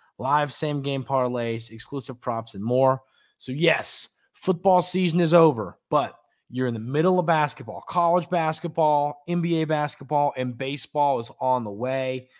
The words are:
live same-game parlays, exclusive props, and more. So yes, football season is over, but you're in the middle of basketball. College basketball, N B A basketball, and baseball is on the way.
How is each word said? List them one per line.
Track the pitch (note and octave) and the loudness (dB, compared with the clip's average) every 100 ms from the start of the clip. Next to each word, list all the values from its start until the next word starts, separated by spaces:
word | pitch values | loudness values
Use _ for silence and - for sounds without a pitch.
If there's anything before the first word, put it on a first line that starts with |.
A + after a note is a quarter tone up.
| _ - | _ -8
live | B2+ D3 D3 | 0 0 0
same-game | - D3+ C#3+ C3+ C3+ | -2 -4 -2 -2 -4
parlays, | B2 C3+ B2 B2 A#2 A#2 A2+ | -2 0 0 -2 -4 -4 -8
exclusive | A2+ - C#3+ C3 B2 | -14 -10 -8 -8 -8
props, | - A2+ A2+ G2 | -6 -6 -6 -6
and | |
more. | A2 B2+ C3 C3+ - _ _ - | 0 4 4 2 -4 _ _ -18
So | - | -10
yes, | C#3 E3 - - - - _ _ | 0 2 2 0 -4 -6 _ _
football | - - F3+ G3 F3+ | -6 -2 0 4 4
season | E3 F#3+ F3+ E3+ | 2 0 0 2
is | E3 | 4
over, | E3+ D#3+ A#2 F#2 - - | 8 6 4 -4 -12 -2
but | D3 A2+ - _ _ _ | -2 -2 -8 _ _ _
you're | B2 B2+ | -2 -2
in | |
the | A2+ | -2
middle | A#2 C#3+ F3+ F3+ | -4 0 2 2
of | E3 | 2
basketball. | D#3+ D3 - A2 F2 - | 2 0 -4 -12 -12 -4
College | F3+ E3+ F3 E3+ | 0 2 2 0
basketball, | F3 D#3+ D#3 E3+ E3 D3+ D3 D3 - - | -2 0 -2 -4 0 2 2 0 -4 -4
N | F3 | -2
B | E3+ E3 | 0 0
A | D3+ | 0
basketball, | D3+ D3+ - C3+ D3 D3 C3 | 0 -2 -6 -2 0 0 -2
and | B2+ A#2 | -4 -6
baseball | C3+ C#3+ - D3+ C#3+ B2+ | -6 -8 -6 0 0 0
is | A#2 - | -4 -4
on | C3 B2+ | 0 0
the | G#2+ | -2
way. | G2+ B2 C3+ C3 C3 B2+ | -6 -4 -2 -4 -6 -10